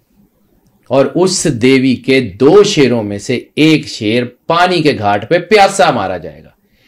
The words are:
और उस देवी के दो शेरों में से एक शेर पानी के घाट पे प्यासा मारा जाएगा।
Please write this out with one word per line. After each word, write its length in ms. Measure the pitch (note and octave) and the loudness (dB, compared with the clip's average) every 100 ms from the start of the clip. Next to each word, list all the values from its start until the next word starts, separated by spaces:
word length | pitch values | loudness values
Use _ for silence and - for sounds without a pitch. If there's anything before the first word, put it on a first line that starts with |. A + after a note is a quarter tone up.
| _ _ _ _ _ _ _ _ - | _ _ _ _ _ _ _ _ -4
और 180 | C3 C3 | 0 0
उस 400 | D#3 F#3 F#3+ E3+ | 0 -2 -2 -4
देवी 480 | A#2 B2 C3+ C3 A2+ | 0 2 2 2 -2
के 260 | - C3 | 0 -2
दो 420 | A#2 F#2+ C3 G3 | -2 0 4 4
शेरों 400 | G3+ - B2+ A#2+ | 4 2 0 0
में 160 | G#2 G2+ | -4 -8
से 320 | - A#2+ - - | -6 -8 -6 0
एक 280 | D#3 D#3 - | 2 2 -2
शेर 400 | - G#2+ A#2+ A#2+ | -8 -4 -2 -4
पानी 560 | _ - E3 F3+ F3 | _ -4 0 0 0
के 120 | D#3 | 0
घाट 360 | A2+ G#2 G2+ G#2+ | 0 -2 -2 -2
पे 100 | F3 | -4
प्यासा 520 | E3+ G#3+ G3 G3 E3+ | 0 2 2 2 0
मारा 260 | B2 F#2+ F2+ | 0 -4 -8
जाएगा। 380 | D#2+ D2 - _ _ _ | -12 -18 -20 _ _ _